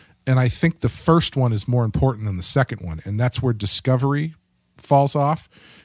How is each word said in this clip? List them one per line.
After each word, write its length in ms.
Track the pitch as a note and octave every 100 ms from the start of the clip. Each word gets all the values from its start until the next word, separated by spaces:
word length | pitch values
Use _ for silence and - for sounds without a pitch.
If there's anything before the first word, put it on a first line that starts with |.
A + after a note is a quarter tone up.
| _ _ -
And 120 | B2+
I 80 | B2+
think 300 | - E3+ -
the 80 | A#2+
first 460 | - - E3 - C#3
one 140 | B2
is 140 | A2 -
more 160 | B2
important 420 | A2+ - C3 A2 G#2+
than 120 | F#2+
the 60 |
second 360 | F2 C#3+ B2+ A2+
one. 200 | F2 D#2+
And 160 | F#2+ G#2
that's 220 | B2 -
where 100 | C3
Discovery 840 | A2 G2+ - - B2+ C#3 C#3+ D#3+ D#3 _ _ _ _
falls 360 | - C#3 C#3 D3+
off, 340 | C#3+ C#3 - _ - -